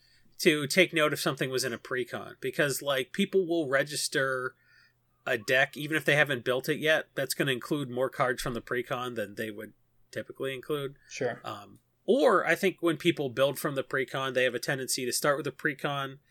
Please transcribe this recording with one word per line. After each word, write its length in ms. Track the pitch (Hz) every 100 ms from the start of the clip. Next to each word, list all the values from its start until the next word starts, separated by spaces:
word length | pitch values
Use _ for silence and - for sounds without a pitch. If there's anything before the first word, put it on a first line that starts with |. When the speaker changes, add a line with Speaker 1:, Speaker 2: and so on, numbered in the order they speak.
Speaker 1:
<laughs> 340 | _ _ _ -
to 280 | 170 151 143
take 260 | 185 160
note 200 | 160 151
if 60 | 143
something 280 | 165 143 139
was 140 | 127
in 80 | 127
a 40 | 113
precon, 560 | - 127 120 113 98 -
because, 400 | 131 - 147 131
like, 320 | 143 135 135
people 320 | - 196 196 170
will 200 | 170 143
register 840 | 135 147 143 - 147 135 131 127 - _ _ _ _ _ _ -
a 120 | 123
deck 380 | 104 131 139 -
even 180 | 147 156
if 60 | 151
they 100 | 147
haven't 280 | 143 131 120
built 220 | 127 139
it 100 | 143
yet. 280 | 151 156 - -
That's 180 | 135
gonna 180 | - 147
include 380 | 127 - 151 131
more 200 | 123 131
cards 320 | - 127 123
from 120 | 143
the 80 | 117
precon 540 | - 127 - 127 123 113
than 200 | 101 101
they 160 | 110
would 220 | 104 104 - _ _ _
typically 420 | 117 107 - 135
include. 420 | 131 - 151 139 143 _
Speaker 2:
Sure. 320 | - 127 117
Speaker 1:
Um, 360 | 117 110 101 104 _ _ -
or 400 | 247 285 180 151
I 80 | 170
think 220 | 196 -
when 140 | 170 156
people 320 | 170 151 123
build 300 | 120 139 139
from 160 | 156 135
the 80 |
precon, 500 | - 139 131 139 135
they 100 | 127 127
have 100 | 120
a 40 |
tendency 460 | - 135 127 - 123
to 60 |
start 240 | - 151 143
with 80 | 147
the 60 |
precon, 680 | - 156 139 156 139 135 135 _